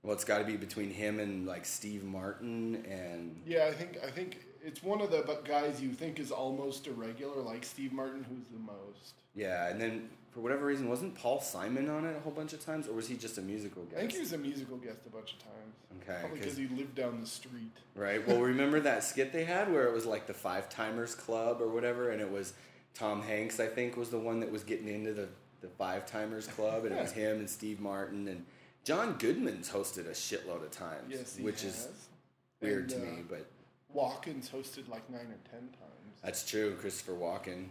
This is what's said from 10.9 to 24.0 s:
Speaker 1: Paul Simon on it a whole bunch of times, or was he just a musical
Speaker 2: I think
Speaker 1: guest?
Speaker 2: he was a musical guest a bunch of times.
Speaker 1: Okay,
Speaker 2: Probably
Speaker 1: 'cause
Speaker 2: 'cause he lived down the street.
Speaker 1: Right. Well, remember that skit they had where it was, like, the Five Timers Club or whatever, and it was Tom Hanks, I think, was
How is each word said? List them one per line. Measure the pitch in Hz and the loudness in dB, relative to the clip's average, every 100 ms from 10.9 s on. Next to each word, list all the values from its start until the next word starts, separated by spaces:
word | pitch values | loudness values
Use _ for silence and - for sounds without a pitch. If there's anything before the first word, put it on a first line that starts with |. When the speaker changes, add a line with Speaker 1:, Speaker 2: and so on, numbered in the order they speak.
| 123 190 - | 0 -2 -2
Speaker 1:
Paul | 120 135 | 2 2
Simon | - 92 98 127 143 | 0 -2 0 0 2
on | 151 160 | 0 0
it | 156 | -2
a | |
whole | 151 | -4
bunch | 147 156 | -4 -6
of | 151 | -6
times, | - 156 143 | -4 -2 -2
or | |
was | 113 113 | -2 -2
he | 123 | -4
just | 113 101 | -4 -4
a | |
musical | 95 107 101 90 | -2 -2 -4 -8
Speaker 2:
I | 82 85 | -6 -2
think | 226 | -2
Speaker 1:
guest? | 359 | -2
Speaker 2:
he | |
was | 302 | -2
a | 165 | -2
musical | 139 139 127 127 | -2 -4 -6 -8
guest | 120 110 117 | -10 -12 -12
a | |
bunch | 110 104 | -14 -12
of | - | -14
times. | 110 107 110 110 - 92 | -14 -16 -16 -18 -18 -14
Speaker 1:
Okay, | 92 90 | -6 -4
Speaker 2:
Probably | 147 151 | -4 -4
Speaker 1:
'cause | 107 | -4
Speaker 2:
'cause | 135 | -2
he | 135 | -2
lived | 127 135 123 | -2 -4 -2
down | 123 117 | -2 -2
the | 113 | -6
street. | - 127 123 113 - - 98 | -8 -10 -10 -10 -12 -14 -2
Speaker 1:
Right. | 101 104 117 | 2 4 8
Well, | 120 | 8
remember | 123 127 139 151 | 8 8 8 8
that | 147 117 - | 8 6 4
skit | - 135 | 4 4
they | 165 165 | 4 4
had | 180 202 | 4 6
where | 160 123 | 8 8
it | |
was, | 117 113 | 6 2
like, | 107 - | 0 0
the | |
Five | 98 95 92 101 | -4 0 0 -2
Timers | - 110 113 117 - | 0 0 2 -2 -4
Club | - 113 117 117 | 0 2 4 4
or | 117 | 4
whatever, | 113 123 120 123 | 4 4 4 2
and | 107 | 2
it | 104 | 0
was | 98 95 - - - - | 0 -2 -8 -18 -20 -18
Tom | - 110 104 | -2 2 2
Hanks, | 104 107 113 - | 2 2 2 2
I | 113 | 2
think, | 123 123 | 2 0
was | 120 | 0